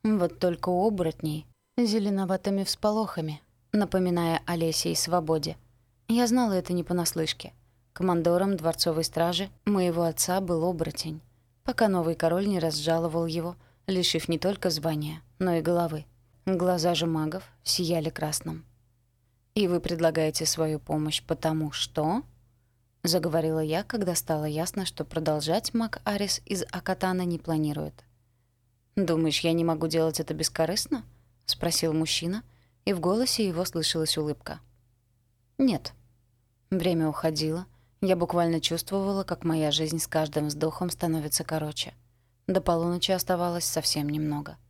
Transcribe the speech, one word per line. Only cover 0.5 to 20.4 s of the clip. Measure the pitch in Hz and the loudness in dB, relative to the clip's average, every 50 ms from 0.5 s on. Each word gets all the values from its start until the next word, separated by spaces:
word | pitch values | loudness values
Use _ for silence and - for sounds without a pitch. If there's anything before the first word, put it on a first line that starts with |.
| 175 - - 185 | 0 0 -2 0
у | 180 175 190 | 2 2 2
оборотней | 226 208 185 175 160 - - - 156 151 156 - - _ _ _ _ _ | 2 2 2 0 -2 -2 -2 -4 -4 -4 -4 -8 -12 _ _ _ _ _
зеленоватыми | - 240 214 208 226 196 208 196 196 190 180 190 185 - 202 196 196 190 | 2 2 4 2 2 2 2 0 0 0 0 -2 0 0 0 0 0 0
всполохами — | - - - - 208 208 220 220 185 - 175 156 156 151 - _ _ _ _ _ _ | -2 -4 0 2 2 2 2 0 -2 -2 -4 -4 -4 -6 -10 _ _ _ _ _ _
напоминая | - 208 202 185 - 190 185 180 175 175 170 165 165 - - | 2 2 2 2 2 2 2 4 2 2 2 2 0 0 0
о | - 175 | -2 -2
лесе | 165 165 160 160 - - 170 | 0 0 0 0 0 -2 0
и | 165 | 0
свободе. | - - 170 170 180 160 151 160 156 147 165 160 - _ _ _ _ _ _ _ _ _ | -2 0 2 0 0 2 2 0 0 0 -4 -8 -10 _ _ _ _ _ _ _ _ _
Я | - 226 240 247 | 0 2 4 4
знала | 226 233 254 247 214 196 | 4 4 4 4 4 2
это | 185 180 - 180 | 0 0 0 -2
не | 175 160 | -2 0
понаслышке. | - 180 175 170 - - 170 160 156 - - - - - _ _ _ _ _ _ _ _ | 0 0 0 0 0 -2 -2 -2 -2 -4 -8 -10 -18 -18 _ _ _ _ _ _ _ _
Командором | - 175 185 175 170 160 170 175 180 196 196 196 | 0 2 2 2 4 4 4 4 4 2 2 0
дворцовой | 165 156 165 156 - - 175 156 160 160 | 0 0 -2 0 2 0 0 2 0 -2
стражи | - - 165 170 175 180 180 196 196 - _ _ | -2 0 0 0 2 0 -2 -4 -6 -10 _ _
моего | 208 208 190 180 175 165 170 170 | 2 2 4 4 2 2 2 0
отца | 165 160 - - - 180 196 | 0 0 0 0 0 0 0
был | 190 175 175 160 160 | 0 0 0 2 2
оборотень, | 180 180 156 165 160 - - - 160 156 156 - _ _ _ _ _ _ _ _ | 0 0 -2 -4 -4 -4 -8 -8 -8 -10 -10 -14 _ _ _ _ _ _ _ _
пока | - 247 - 233 | -4 2 2 4
новый | 202 190 180 165 165 165 | 4 4 2 2 0 0
король | - 170 165 170 185 202 | 2 2 2 2 2 0
не | 208 196 180 | 0 0 0
разжаловал | 160 165 151 147 147 165 165 165 165 165 151 170 170 | 0 0 -2 -2 0 0 2 2 0 0 0 -2 -2
его, | 165 160 170 160 175 180 - - _ _ _ _ | -2 -2 -4 -4 -6 -8 -12 -20 _ _ _ _
лишив | - 190 180 175 - - 160 - - | -2 0 2 2 2 0 0 0 -2
не | 170 156 | -2 0
только | - 190 202 - - 185 | 0 -2 -2 0 -2 -2
звания, | 156 151 147 165 156 151 151 151 160 160 - _ _ _ | -2 0 -2 -2 -2 -2 -4 -6 -8 -10 -14 _ _ _
но | 185 180 170 | 0 0 2
и | 165 | 2
головы. | 156 170 175 175 170 160 156 151 151 - _ _ _ _ _ _ _ | 2 2 2 2 0 0 -4 -8 -10 -14 _ _ _ _ _ _ _
Глаза | 190 190 170 180 180 180 170 156 175 170 | -2 0 2 2 2 2 2 2 2 2
же | 156 170 | 2 0
магов | 165 160 156 156 156 160 190 - - _ _ _ | 0 0 0 -2 -2 -4 -8 -12 -14 _ _ _
сияли | - - - 180 160 175 165 151 160 | -4 -2 0 0 0 0 0 0 -4
красным. | - - - 151 156 - - 165 160 160 - - _ _ _ _ _ _ _ _ _ _ _ _ _ _ _ _ _ | -4 -4 -4 -4 -4 -4 -6 -8 -10 -10 -14 -20 _ _ _ _ _ _ _ _ _ _ _ _ _ _ _ _ _
«И | 208 208 | 0 2
вы | 175 175 175 | 2 2 0
предлагаете | 175 - 180 165 170 160 160 165 156 156 151 - | -2 -2 -2 2 2 2 2 2 0 0 0 -2